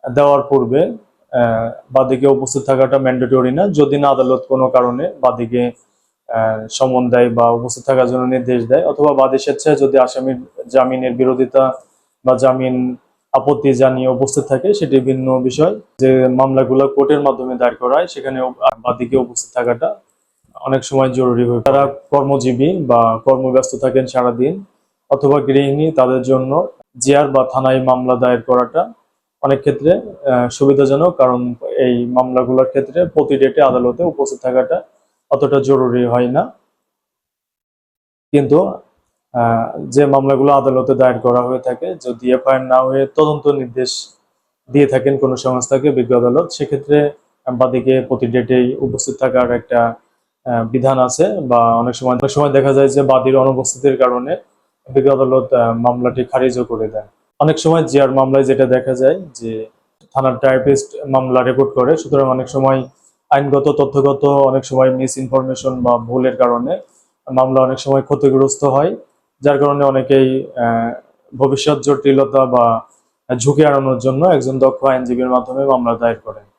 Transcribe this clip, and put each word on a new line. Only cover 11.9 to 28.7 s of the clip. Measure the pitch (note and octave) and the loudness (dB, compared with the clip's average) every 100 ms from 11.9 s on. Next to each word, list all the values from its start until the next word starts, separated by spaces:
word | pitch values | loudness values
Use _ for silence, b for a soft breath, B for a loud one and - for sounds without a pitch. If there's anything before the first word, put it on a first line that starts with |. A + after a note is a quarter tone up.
| _ _ _ | _ _ _
বা | B2+ B2+ | -2 2
জামিন | C3 C3 C3 B2+ B2+ B2 _ _ _ | 2 2 -2 -2 -4 -6 _ _ _
আপত্তি | C3+ C#3 D3 C#3+ | -2 0 0 2
জানিয়ে | B2 C3 B2+ B2+ | 2 2 2 -2
উপস্থিত | B2+ C3+ - | -2 -2 -2
থাকে | - C3 F3+ | -2 -2 0
সেটি | G#3 D#3 C3+ | -2 2 0
ভিন্ন | B2+ C3 C3 C3 | 0 -2 -2 -2
বিষয়। | B2+ B2 D#3+ G#3+ - _ | -2 0 0 0 -14 _
যে | C3 C3 C3 | 2 4 2
মামলাগুলো | B2+ C3+ C3 B2 C3 C#3 | 2 2 2 2 2 0
কোর্টের | C#3 C#3 D3+ | 2 2 2
মাধ্যমে | C#3+ B2 B2+ | 0 -2 -6
দায়ের | B2 B2 A#2 | -2 -2 -2
করা | B2 | -2
হয় | C#3 F3 | 0 -2
সেখানে | C#3+ C3+ C3 | -6 -8 -6
উপ-, | B2+ B2+ C3+ C3 | -6 -2 -2 -2
বাদীকে | A#2+ A#2+ B2 C3 | -6 -6 -2 -2
উপস্থিত | A#2+ - - | -2 -8 -10
থাকাটা | - A#2+ A#2 D#3+ - _ _ _ _ _ | -6 -4 -2 -4 -8 _ _ _ _ _
অনেক | - C#3 C3+ | -12 -4 -4
সময় | - C#3 C3 | -2 -2 0
জরুরি | B2+ B2+ A#2+ A#2+ | 0 0 0 0
হয়ে | A#2+ | 0
পড়ে। | A#2 | 2
যারা | C3+ C#3 - _ | 2 0 -4 _
কর্মজীবী | C#3+ C#3 C#3 B2 A#2+ C#3+ F#3+ C3+ | -2 0 -2 -2 0 0 -2 0
বা | A#2+ A2+ A2+ | 2 2 0
কর্মব্যস্ত | C3+ C3 C3 C3 B2+ - | 0 0 2 0 -2 -4
থাকেন | C3 C3 B2+ | -2 -2 -2
সারাদিন | C3 B2 A#2 C3 F#3+ G3 _ _ _ _ | -2 -2 0 -4 -4 -12 _ _ _ _
অথবা | C#3 C#3 C#3+ | 0 2 2
গৃহিণী, | C3+ C3+ C#3 C#3 D#3+ | 2 0 0 0 0
তাদের | D#3 B2+ C3 | 2 2 0
জন্য | B2 C3 C3 D3 F3+ - _ B2 | 0 0 0 -2 -4 -10 _ -8
জিআর | B2+ C#3+ D3 | 0 2 4
বা | C3 B2+ | 2 0
থানায় | C3 C3 C3 | 0 0 0
মামলা | B2+ B2+ B2+ B2 | 2 0 0 0
দায়ের | B2+ B2 | 2 0
করাটা | A2+ B2 A#2+ | 0 0 0